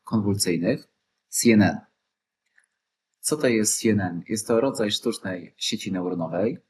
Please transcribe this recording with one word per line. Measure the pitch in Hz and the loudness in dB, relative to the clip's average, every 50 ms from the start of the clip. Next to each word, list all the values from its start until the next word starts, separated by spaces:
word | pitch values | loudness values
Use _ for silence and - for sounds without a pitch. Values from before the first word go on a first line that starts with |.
konwulsyjnych | - - 117 110 101 101 98 98 - 95 85 80 87 104 135 - - _ _ _ _ _ _ _ _ - | -8 -4 -2 0 0 0 0 0 0 0 0 0 0 0 -2 -2 -6 _ _ _ _ _ _ _ _ -8
C | - - - 117 | -4 2 4 6
N | 110 107 | 8 8
N. | 98 85 76 - - _ _ _ _ _ _ _ _ _ _ _ _ _ _ _ _ _ _ _ _ _ _ _ _ _ _ _ | 6 4 2 -2 -8 _ _ _ _ _ _ _ _ _ _ _ _ _ _ _ _ _ _ _ _ _ _ _ _ _ _ _
Co | - - 151 | -6 -4 -2
to | 151 - 127 | 0 2 2
jest | 117 110 107 - - - | 2 2 2 0 0 0
C | - 113 | 2 2
N | 107 101 | 2 2
N? | 95 90 85 85 - - | 0 -2 -4 -6 -6 -6
Jest | 110 107 - | -6 -4 -2
to | - 117 113 | 0 0 2
rodzaj | 135 139 131 123 107 101 | 2 0 0 -2 -2 -2
sztucznej | 104 - - 117 110 - - 95 92 87 80 - _ | -2 -4 -4 -4 -4 -4 -6 -8 -8 -10 -12 -16 _
sieci | - - - 113 107 - 98 | -10 -8 -6 -6 -6 -6 -6
neuronowej, | 95 90 90 90 90 87 82 80 85 87 104 117 165 - _ | -6 -4 -4 -4 -4 -4 -6 -4 -2 -2 -2 -2 -4 -6 _